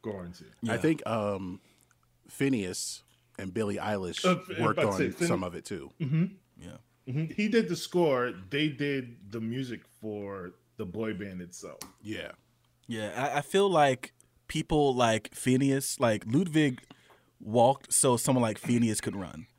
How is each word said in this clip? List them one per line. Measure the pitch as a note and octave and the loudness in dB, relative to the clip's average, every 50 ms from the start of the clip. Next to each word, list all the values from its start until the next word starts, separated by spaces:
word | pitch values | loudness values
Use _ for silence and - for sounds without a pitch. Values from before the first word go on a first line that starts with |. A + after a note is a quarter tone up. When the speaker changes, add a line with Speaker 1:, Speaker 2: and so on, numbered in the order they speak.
Speaker 1:
Göransson. | - A#2 G2+ F#2+ F2 F2 F2 - - - - _ - | -8 -8 -8 -8 -10 -12 -14 -16 -20 -20 -16 _ -4
Speaker 2:
I | A2+ A2+ | -2 -2
Speaker 3:
Yeah. | |
Speaker 2:
think, | A#2 - D#3 E3 - - | 2 2 2 0 0 -2
um, | - A2+ A2+ G#2 G2+ G2+ F#2+ F#2+ F2+ F#2 - _ _ _ _ _ _ _ _ _ _ _ _ _ | -2 -2 0 0 -2 -2 -4 -4 -8 -10 -12 _ _ _ _ _ _ _ _ _ _ _ _ _
Phineas | - - - C#3 C#3 C3+ A#2 G2 F2+ G#2+ - - - - - _ _ _ _ _ _ _ | -20 -6 -2 0 2 2 2 0 -2 -4 -6 -8 -8 -10 -12 _ _ _ _ _ _ _
and | - G2+ F#2+ F2 | -10 -10 -6 -4
Billie | A2+ A2 G2+ G2 | -2 -2 -2 -2
Eilish | G2 - G#2+ G#2+ G2 F#2 F2 E2 - - | -2 -2 -2 -2 -2 -2 -4 -6 0 2
Speaker 1:
Uh, | F3+ F3+ - | 2 2 2
f-, | - - F3 - | -2 -10 -4 0
Speaker 2:
worked | A2+ G#2+ G#2+ - | 2 2 2 4
Speaker 1:
I'd | - | 2
Speaker 2:
on | G#2+ G2 | 2 2
Speaker 1:
say | - - - | 2 0 -2
Phin- | F#2+ - F3 | 0 -2 0
Speaker 2:
some | E3+ A2 - F#2 | 0 0 0 -2
of | F2+ E2+ | -4 -6
it | E2 D2+ | -8 -10
too. | - G#2 F2 C#2 C#2+ _ _ | -8 -10 -10 -10 -12 _ _
Speaker 1:
Mm-hmm. | E3 B2+ D3 D#3+ F3 - - - _ _ _ | -2 0 2 2 2 0 -2 -12 _ _ _
Speaker 3:
Yeah. | - - - D#2 - _ _ _ _ _ | -18 -18 -18 -18 -18 _ _ _ _ _
Speaker 1:
Mm-hmm. | - B2 D3 D#3+ D#3 D#3 | -6 -4 -4 -4 -4 -2
He | - G#3 A3 | -2 -2 2
did | A3 A3+ G#3+ E3+ | 2 2 2 2
the | F3 | -2
score. | D#3+ - - - F3+ F3 D#3 C3+ B2+ B2 B2 F#2 F2+ F#2+ F#2+ | -6 -6 -2 2 4 4 4 4 2 2 -2 -4 -8 -12 -4
They | - C#3+ D3+ D#3 | -2 0 0 0
did | C#3 A#2+ C#3+ C#3+ C#3 C3+ B2+ A#2 A#2+ - - G2+ | 0 -2 -2 -2 -2 -4 -4 -8 -14 -18 -18 -10
the | G2+ A#2 | -8 -6
music | A2 A2+ A#2 C3 C3+ B2 A2+ - - _ _ _ | -4 -4 -4 -4 -4 -6 -8 -12 -12 _ _ _
for | - A2 G#2 G#2 G2+ G2 G2 G2 F2+ F2+ F2+ _ _ _ _ | -10 -8 -8 -6 -8 -8 -8 -10 -10 -12 -14 _ _ _ _
the | - A2 | -10 -10
boy | F#2 F2 G#2+ A2+ A2 G#2+ | -8 -4 -4 -4 -4 -4
band | F#2 G2+ G2+ F#2 F2+ | -6 -8 -10 -10 -12
itself. | F2 E2+ - - - F2 C2+ - - - _ _ | -12 -12 -14 -16 -16 -16 -14 -14 -16 -18 _ _
Speaker 2:
Yeah. | - G#2 G#2+ F#2+ D#2 - - _ _ _ _ _ _ _ _ _ _ | -12 -10 -10 -8 -8 -10 -12 _ _ _ _ _ _ _ _ _ _
Speaker 3:
Yeah, | - A#2 A2 G#2+ G#2 - A2+ C3 D3 C3 | -10 -8 -6 -6 -6 -4 -4 -4 -2 -2
I, | C#3+ | -4
I | |
feel | C#3 - - F#3+ G3+ G3+ | -4 0 2 2 4 4
like | F3+ D#3 D3 C#3 C3 - - - _ _ _ _ _ _ _ | 6 6 6 6 4 0 -4 -16 _ _ _ _ _ _ _
people | _ - D3+ - _ D#3+ D3+ D3 C#3 B2+ | _ -4 -4 -2 _ 2 4 4 4 4
like | B2 B2 A2+ A2+ A2 - - - | 4 4 4 4 2 0 -6 -14
Phineas, | - - B2+ B2+ C3 C#3 C#3 C3+ C#3 C3+ - - - | -4 0 2 4 4 4 4 2 2 0 -4 -2 2
like, | C3 A#2 G#2+ G2+ - | 2 2 2 2 0
Ludwig | A2 A2+ D3 F#3+ F3 D3+ D#3 D3+ C#3+ B2+ - - _ - _ _ _ - _ _ _ _ _ | 2 2 2 2 4 2 4 4 4 2 -2 -10 _ -20 _ _ _ -20 _ _ _ _ _
walked | - G#2+ G#2+ B2 A#2 G#2+ C#3 - - - - | -10 0 4 6 6 6 4 2 -2 -2 0
so | - - C#3 B2 | 4 4 4 4
someone | A2+ - - C3+ B2+ | 4 4 2 4 4
like | A#2+ A2 G#2 | 2 0 -2
Phineas | - - - A#2+ A#2+ A#2+ A2+ A2 - | -4 -2 2 4 4 4 4 2 0
could | - - F2+ | -2 -4 -6
run. | G2+ F#2 D2+ - D#2 - _ _ | -6 -10 -10 -12 -14 -16 _ _